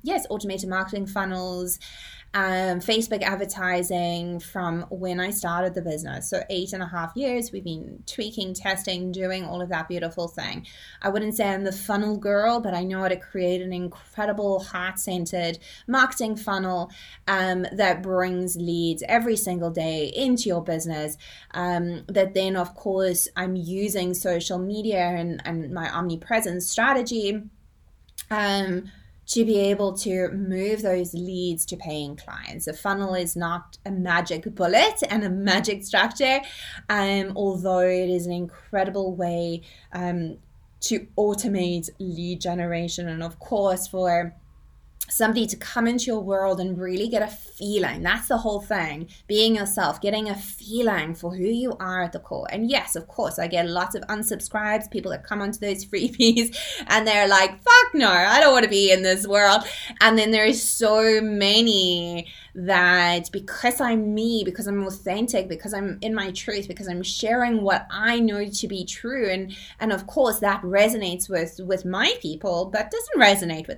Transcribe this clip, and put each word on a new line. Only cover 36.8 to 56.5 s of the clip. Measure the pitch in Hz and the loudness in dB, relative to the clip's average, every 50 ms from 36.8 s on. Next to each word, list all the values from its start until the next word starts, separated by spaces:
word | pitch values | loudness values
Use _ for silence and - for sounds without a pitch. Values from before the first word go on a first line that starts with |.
| - - | -4 -2
um, | 208 208 196 196 196 196 190 196 190 | 0 2 2 2 2 2 0 -2 -2
although | 196 208 196 190 180 180 190 185 180 | -2 -2 0 0 0 0 2 2 4
it | 180 185 185 185 185 180 | 4 4 4 2 2 0
is | 180 180 175 | 0 0 -2
an | 175 | -2
incredible | 175 175 180 175 - - - - - 196 190 196 196 202 190 185 185 | -4 -4 -6 -8 -10 -14 -12 -4 -2 0 0 0 0 -2 -2 -2 -2
way, | 170 180 175 175 170 170 170 170 170 165 - - - - - | -2 -2 -2 -2 -2 -2 -4 -4 -6 -8 -14 -20 -20 -20 -14
um, | - 180 180 175 175 175 165 160 - - - _ - - - - _ - | -8 -6 -4 -2 -2 -2 -4 -6 -8 -12 -18 _ -20 -20 -20 -20 _ -8
to | - - 233 - - - - - | -4 -4 -4 -4 -4 -4 -2 0
automate | 208 208 202 202 - 240 202 190 180 175 175 170 165 - - - | 0 0 0 -2 -2 -2 0 0 0 0 -2 -2 -4 -8 -10 -10
lead | 196 185 165 165 175 175 180 175 | -8 -8 -6 -6 -6 -6 -6 -6
generation. | - 180 175 180 170 175 170 165 175 170 165 - 175 170 | -4 -4 -4 -2 -2 -2 -2 -2 -4 -4 -6 -6 -6 -6
And | 160 160 | -6 -6
of | 165 170 170 - | -8 -8 -10 -12
course, | - - 240 208 196 196 185 185 185 | -8 -4 0 2 2 2 0 0 -4
for | - - 185 185 180 170 170 175 175 - - - - - - - - - - - - - - - - | -6 -4 -2 0 2 2 2 0 -2 -6 -14 -20 -20 -20 -20 -20 -20 -20 -20 -20 -18 -14 -12 -8 -6
somebody | - - 226 220 226 240 220 220 | -2 0 2 2 2 2 0 -2
to | - | -4
come | - - - - 247 233 233 | -8 -10 -8 -2 0 0 2
into | 240 247 233 | 2 0 0
your | 254 233 220 | -2 -2 -2
world | 190 190 196 196 190 196 190 180 | -2 0 0 2 2 2 2 0
and | 185 190 185 175 | 0 -2 -4 -4
really | 185 180 185 185 208 226 | -4 -4 -2 -2 -2 0
get | 233 214 | 0 0
a | 214 214 | -2 -2
feeling. | - - - - - - 196 202 208 208 180 135 120 - 165 | -4 -10 -16 -18 -14 -8 -4 -2 0 0 0 0 -2 -2 0
That's | 175 196 226 226 - | 0 0 0 0 0
the | 254 226 | 0 0
whole | 226 226 208 202 | 0 0 -2 -4
thing. | 202 - 214 196 170 156 147 151 165 165 - - - | -4 -4 -2 -2 -2 -4 -6 -8 -10 -12 -16 -14 -6
Being | - 208 214 220 226 226 | 0 2 4 4 4 4
yourself, | 214 202 196 - - 185 151 151 - | 2 0 -2 -2 0 0 0 0 0
getting | - 202 208 214 214 214 | -2 -2 0 0 -2 -4
a | 196 | -6
feeling | 202 - - - - - - 220 233 240 226 202 175 151 156 170 | -6 -8 -12 -14 -14 -12 -6 -2 0 2 2 2 0 -2 -4 -6
for | 170 - 170 180 | -6 -8 -8 -4
who | 185 180 | -2 -2
you | 202 233 240 254 254 - - | 0 0 0 0 -2 -4 -4
are | 190 185 185 185 180 | -6 -4 -4 -2 -4
at | 175 | -4
the | - - | -6 -8
core. | - - - - - - | -10 -10 -8 -8 -8 -6
And | - 202 220 233 | -4 -2 0 0
yes, | 277 233 - - - | 0 0 0 -2 -6
of | 165 165 - | -8 -8 -8
course, | - - 220 143 156 - | -6 -4 -4 -2 -2 -2
I | 170 170 | -4 -2
get | 165 170 170 170 | 0 0 0 0
lots | 170 180 180 190 - | 0 -2 -2 -2 -4
of | 202 - - | -6 -6 -6
unsubscribes, | 214 208 220 - 220 - - - - 214 214 214 214 220 214 220 | -6 -4 -4 -4 -4 -6 -6 -6 -4 -4 -2 0 0 -2 -2 -4
people | - 214 - 190 | -6 -6 -4 -4
that | 180 - - | -6 -8 -8
come | - 214 202 | -6 -6 -4
onto | 202 196 226 - | -4 -4 -4 -4
those | 208 202 196 196 - | -4 -4 -4 -4 -6
<laughs> | - | -6
freebies | - 196 - 247 - - 247 226 226 233 226 233 | -4 -2 -2 0 2 6 8 8 8 6 4 0